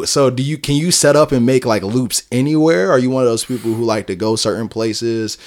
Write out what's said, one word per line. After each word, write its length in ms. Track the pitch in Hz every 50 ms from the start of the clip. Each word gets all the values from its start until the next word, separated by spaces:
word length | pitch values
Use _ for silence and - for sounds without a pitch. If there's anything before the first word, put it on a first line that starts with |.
| -
so 240 | - - 147 139 127
do 140 | 127 123 135
you, 140 | 143 156
can 180 | 143 - - 143
you 160 | 147 160 180
set 240 | - - - 147 143
up 160 | 147 151 147
and 140 | 139 123 117
make, 200 | 127 131 127 -
like, 160 | 123 110 101
loops 420 | 95 101 113 131 127 104 - - - -
anywhere? 640 | 120 127 135 147 156 156 156 165 165 180 190 190
Are 80 | 156 131
you 100 | 127 127
one 140 | 131 131 127
of 60 | 117
those 160 | 113 113 -
people 260 | - 127 110 110 113 110
who 120 | 113 117
like 220 | 113 110 107 95
to 80 | - 95
go 200 | 87 107 110 113
certain 320 | 110 - 110 90 107 113
places 680 | 101 - 110 113 113 107 - 117 117 113 113 110 104 - - -